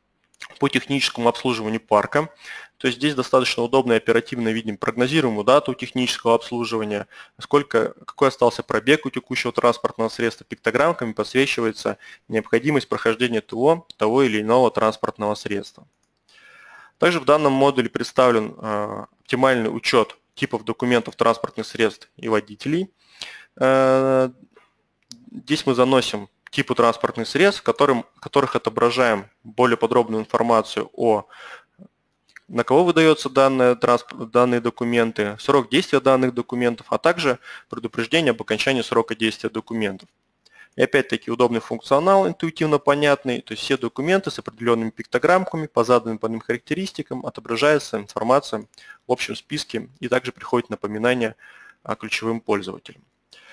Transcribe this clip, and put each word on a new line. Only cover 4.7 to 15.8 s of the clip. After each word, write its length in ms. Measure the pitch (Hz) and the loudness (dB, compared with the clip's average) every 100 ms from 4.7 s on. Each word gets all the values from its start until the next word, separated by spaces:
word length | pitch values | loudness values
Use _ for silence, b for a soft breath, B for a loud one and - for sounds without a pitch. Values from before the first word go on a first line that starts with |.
| 101 | -6
прогнозируемую 680 | - 113 123 156 135 107 | -4 -2 0 0 0 0
дату 300 | 104 139 147 | 4 4 2
технического 600 | 127 123 - 123 - 117 | -6 -6 -4 -4 -2 2
обслуживания, 720 | 117 - 120 117 113 107 104 98 B B - | 2 0 -6 -4 -4 -4 -6 -8 B B -20
сколько, 560 | - 143 143 117 110 - - | -2 0 0 0 -2 -4 -16
какой 220 | - 135 | 0 0
остался 360 | - 120 - | 4 2 2
пробег 420 | - 110 110 151 135 | -2 -2 2 0 0
у 40 | |
текущего 420 | - - 127 123 | -8 -8 -6 -4
транспортного 560 | - 123 117 - - 113 | 0 2 2 -2 -4 -6
средства, 360 | - 117 - | -2 -4 -4
пиктограммками 680 | - - - 120 151 170 120 | -12 -8 -2 0 0 0 -4
подсвечивается 840 | 107 104 131 135 - 113 107 107 104 B B - | -6 -2 0 0 0 -2 -4 -6 -6 B B -8
необходимость 600 | 110 - 117 131 147 - | -6 0 -2 0 -2 -2
прохождения 520 | 113 120 110 123 113 | -2 0 0 0 -2
Т 140 | - | -6
О 320 | 113 135 165 - - | 0 2 2 -2 -2
того 260 | 110 123 | 0 2
или 160 | 135 107 | 2 0
иного 300 | 107 120 123 | 2 4 4
транспортного 640 | - 110 110 - - 104 107 | 2 0 0 -6 -6 -4 -4
средства. 500 | - 101 95 - | -6 -8 -10 -18